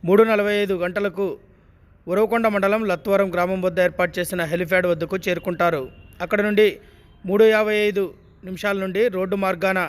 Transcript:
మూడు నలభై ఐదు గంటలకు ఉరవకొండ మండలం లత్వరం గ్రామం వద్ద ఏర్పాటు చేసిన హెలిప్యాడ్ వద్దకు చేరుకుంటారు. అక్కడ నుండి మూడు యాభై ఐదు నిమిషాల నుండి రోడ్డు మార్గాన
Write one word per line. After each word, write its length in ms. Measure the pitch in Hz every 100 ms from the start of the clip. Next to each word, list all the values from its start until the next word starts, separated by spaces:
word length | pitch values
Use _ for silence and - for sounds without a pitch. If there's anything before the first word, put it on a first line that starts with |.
| 165
మూడు 160 | 202 226
నలభై 240 | 214 208 208
ఐదు 120 | 202 185
గంటలకు 420 | 175 185 202 185 196 - - _ _ _ _ _ -
ఉరవకొండ 360 | 185 220 233 226 202
మండలం 260 | 196 214 220
లత్వరం 380 | 175 214 196 196 175
గ్రామం 260 | 180 190 180
వద్ద 120 | 175 180
ఏర్పాటు 260 | 180 180 180
చేసిన 240 | 175 180 165
హెలిప్యాడ్ 360 | 175 175 185 180
వద్దకు 240 | 165 160 190 190
చేరుకుంటారు. 560 | 175 - 175 175 160 127 - - - 175
అక్కడ 160 | 202 208
నుండి 200 | 208 214 - - - - - 185
మూడు 160 | 196 220 220
యాభై 220 | 214 208 208
ఐదు 160 | 196 185 - - - 185
నిమిషాల 300 | 185 208 202
నుండి 200 | 190 185 233 185
రోడ్డు 220 | 185 196 190
మార్గాన 340 | 180 190 190